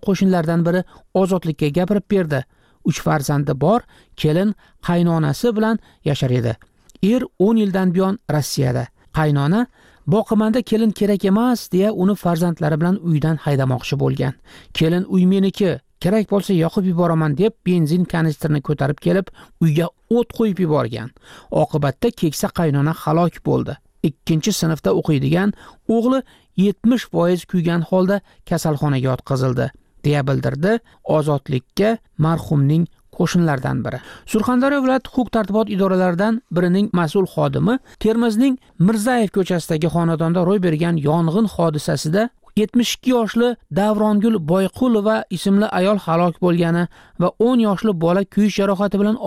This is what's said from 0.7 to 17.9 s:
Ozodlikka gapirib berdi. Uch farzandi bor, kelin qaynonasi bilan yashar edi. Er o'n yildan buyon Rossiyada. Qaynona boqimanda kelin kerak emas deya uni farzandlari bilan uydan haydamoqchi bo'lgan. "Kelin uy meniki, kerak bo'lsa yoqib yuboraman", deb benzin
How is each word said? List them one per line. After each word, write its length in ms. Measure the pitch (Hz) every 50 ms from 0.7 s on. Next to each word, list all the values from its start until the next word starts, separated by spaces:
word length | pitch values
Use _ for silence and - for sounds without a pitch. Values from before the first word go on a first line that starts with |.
| 170 185 180 - - - _ _ _
Ozodlikka 560 | 185 190 175 190 175 - 165 147 - 151 147
gapirib 400 | 143 175 175 175 208 208 - _
berdi. 300 | 208 190 175 156 147 131 127 _ _ _ _ _ _ _ _ -
Uch 100 | 151 - -
farzandi 480 | 165 156 151 135 - 147 143 147 139 131 131
bor, 200 | 143 170 220 240 - _ _ - _ _ -
kelin 380 | - - 156 151 175 196 214 196 - _ _ _ _ -
qaynonasi 640 | - 175 175 170 170 165 160 156 147 139 - - 240 208
bilan 240 | 220 220 220 226 214 - - _ _ _ 147
yashar 220 | 143 - 143 123
edi. 220 | 123 127 117 117 110 - - _ _ _ _ _ _ - -
Er 180 | 190 233 254 247 - _ _ 180
o'n 120 | 208 233 226
yildan 300 | 214 196 175 190 190 185 165
buyon 240 | 185 190 190 202 - _ - 147
Rossiyada. 520 | 151 131 - - - 135 135 120 123 123 - _ _ _ _ -
Qaynona 480 | 160 156 151 147 143 139 147 185 226 247 - _ _ _ - _ _ _
boqimanda 540 | - 175 220 214 - 226 208 214 220 214 254
kelin 300 | - - 220 214 226 220
kerak 340 | 185 - 208 202 208 190 -
emas 460 | 190 190 214 240 254 247 - - - -
deya 180 | 185 190 214
uni 240 | 214 170 180 196 208
farzandlari 640 | - - 175 170 160 175 175 165 - 160 151 160 151
bilan 140 | 170 175 190 208 160 170
uydan 260 | 156 147 147 160 160 147 -
haydamoqchi 540 | 151 143 131 135 131 127 120 - - 151 139 139
bo'lgan. 300 | 135 135 131 135 135 - - - - - - - - -
"Kelin 300 | - 165 160 170 180 190 -
uy 160 | 196 185 180
meniki, 540 | 180 190 196 190 196 - - 208 175 151 - _ _ _ _
kerak 320 | - 156 208 220 202 -
bo'lsa 220 | 202 202 185 - 196
yoqib 320 | 165 160 165 - 214 185 185
yuboraman", 460 | 175 170 175 170 165 160 156 151 143
deb 160 | 135 196 226 - _ _
benzin 380 | 180 180 175 160 143